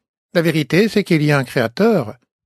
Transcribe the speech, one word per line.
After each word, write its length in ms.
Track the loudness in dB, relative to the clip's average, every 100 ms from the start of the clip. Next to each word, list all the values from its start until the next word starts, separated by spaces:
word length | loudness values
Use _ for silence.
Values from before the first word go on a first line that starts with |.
| _ _ _
La 80 | -2
vérité, 460 | 0 -2 0 2 2
c'est 160 | 0
qu'il 180 | 0 0
y 80 | 2
a 80 | 0
un 60 |
Créateur 720 | -2 -2 -2 0 0 0 -2 -10 _ _